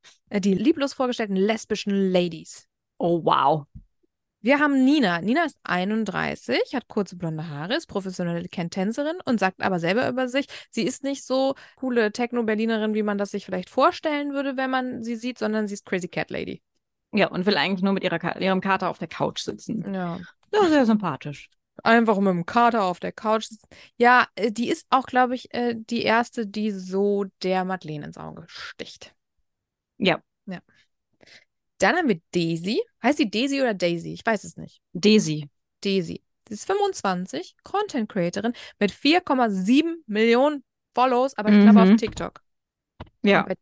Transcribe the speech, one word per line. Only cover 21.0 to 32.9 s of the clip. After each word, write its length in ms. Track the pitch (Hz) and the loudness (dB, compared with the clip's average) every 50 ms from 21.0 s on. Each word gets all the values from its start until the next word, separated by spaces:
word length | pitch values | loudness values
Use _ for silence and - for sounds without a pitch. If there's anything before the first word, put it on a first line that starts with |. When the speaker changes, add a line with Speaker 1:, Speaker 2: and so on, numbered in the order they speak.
| 202 165 135 - - 147 143 - - _ _ _ _ _ _ - - | 0 -4 -6 -6 -10 -12 -12 -12 -18 _ _ _ _ _ _ -2 2
Speaker 1:
Einfach 340 | 220 226 233 233 226 202 196 | 4 4 6 4 4 2 2
mit 80 | 196 | 2
dem 180 | 196 180 175 170 | 2 0 0 -4
Kater 380 | - - 233 240 233 226 226 196 | -2 2 2 4 4 2 2 0
auf 160 | 180 175 - | -2 -2 -4
der 120 | - 175 | -8 -10
Couch 340 | - - - 220 220 226 220 | -10 -6 -2 -2 0 0 -2
sitzen. 220 | - 220 - - _ - - - _ _ | -6 -14 -20 -20 _ -20 -20 -20 _ _
Ja, 300 | - 233 240 247 247 226 - _ | 2 4 6 6 6 4 2 _
äh, 160 | - - 240 | -2 -2 -2
die 180 | 208 233 233 214 | -2 -2 -2 -2
ist 160 | 330 - - _ | -2 -4 0 _
auch, 160 | 247 262 254 | 0 0 0
glaub 260 | - - 247 254 240 | 0 0 2 2 2
ich, 220 | 254 247 - - - | 0 -6 -10 -10 -6
äh, 220 | - 240 240 233 | -4 -4 -4 -4
die 280 | 226 220 - 240 226 - | -6 -8 -6 -6 -2 0
erste, 420 | - 220 233 247 - - 240 220 | 2 2 2 0 -2 -4 -6 -6
die 260 | 196 196 214 208 220 | -6 -4 -4 -4 -4
so 540 | 196 190 185 185 185 196 202 202 202 202 202 196 - _ | -4 -6 -8 -4 -2 0 0 2 0 0 -2 -6 -8 _
der 240 | - 185 185 185 185 | -4 -2 -2 0 -2
Madeleine 400 | 185 190 180 - 151 151 147 - | -4 -6 -8 -8 -10 -10 -10 -10
ins 120 | 160 165 | -12 -14
Auge 260 | - 156 156 151 - 160 | -14 -16 -16 -16 -18 -20
sticht. 680 | - - - - - - - - - - - - - _ _ _ _ _ _ _ _ _ _ _ _ _ _ _ _ _ | -20 -18 -16 -16 -16 -14 -14 -16 -16 -16 -20 -20 -20 _ _ _ _ _ _ _ _ _ _ _ _ _ _ _ _ _
Speaker 2:
Ja. 240 | - 208 180 160 - - _ _ _ _ | 0 0 0 0 0 -4 _ _ _ _
Speaker 1:
Ja. 140 | 202 180 170 - _ _ _ _ _ _ _ _ _ _ _ _ - - - _ _ _ _ _ _ _ | -14 -14 -14 -14 _ _ _ _ _ _ _ _ _ _ _ _ -20 -20 -20 _ _ _ _ _ _ _
Dann 180 | _ 190 196 285 | _ 2 2 2
haben 140 | 349 339 247 | 2 2 0
wir 100 | 196 160 - _ | 0 -2 -4 _
Daisy. 500 | - 180 165 165 165 160 170 190 240 370 494 - | -2 -2 -2 0 -2 -4 -4 -4 -4 -4 -4 -6